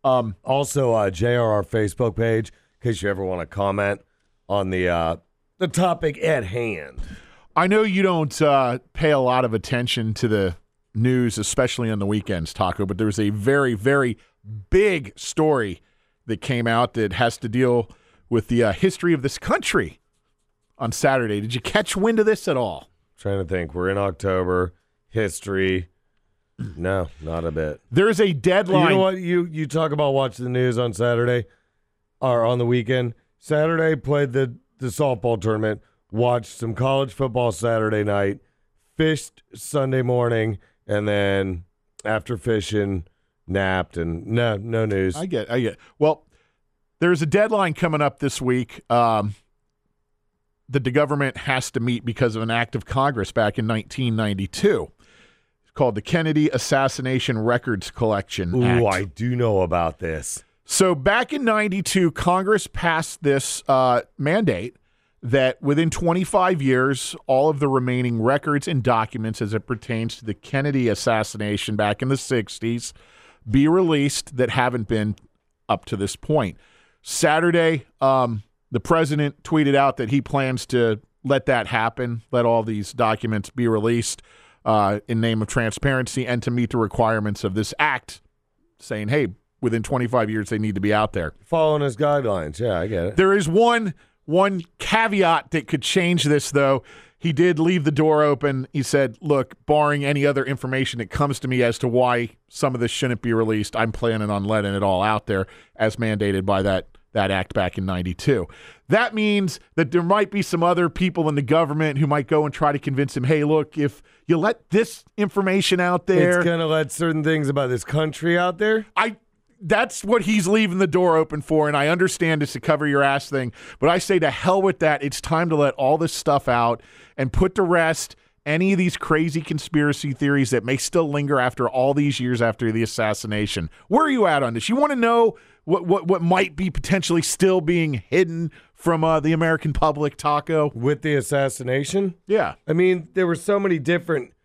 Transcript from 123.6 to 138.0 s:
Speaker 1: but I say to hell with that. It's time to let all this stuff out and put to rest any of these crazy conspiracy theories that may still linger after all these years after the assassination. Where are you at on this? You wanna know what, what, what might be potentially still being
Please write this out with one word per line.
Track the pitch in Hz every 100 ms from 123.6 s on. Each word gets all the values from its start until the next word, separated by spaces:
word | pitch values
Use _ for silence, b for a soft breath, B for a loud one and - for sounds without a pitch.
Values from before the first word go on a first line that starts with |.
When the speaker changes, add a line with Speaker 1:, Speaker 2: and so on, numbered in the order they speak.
| B B
Speaker 1:
but | 147
I | 175
say | - 185
to | 156
hell | 123 185 196
with | 190 -
that. | 156 147
It's | 139 -
time | - 156 170
to | 156
let | 143
all | 127 135 156
this | 165
stuff | - - 143 -
out | 120 117 113 B B B -
and | 135
put | - 185 185
to |
rest | 180 175 165 156 - - _ _ 143
any | 156 190
of | 190
these | 180 -
crazy | - 156 165 151
conspiracy | 151 156 - 151 147 143 147
theories | 127 143 143 127
that | 127
may | 113 135
still | - 175 160
linger | 147 139 143
after | 123 - 120
all | 131 135
these | 143 143 127
years | 123 123
after | 117 110 117
the | 110
assassination. | 113 - 107 104 107 104 104 - 80 b b
Where | 233 311
are |
you | 262 190
at | 147
on | 127
this? | 113 -
You | 247
wanna | 294 269
know | 233 233 226 226 b b
what, | - 175 175
what, | 196 170
what | 190
might | 170 185 190 147
be | 185
potentially | - - 196 - 170
still | 156 - 190 185
being | 156 175 160 127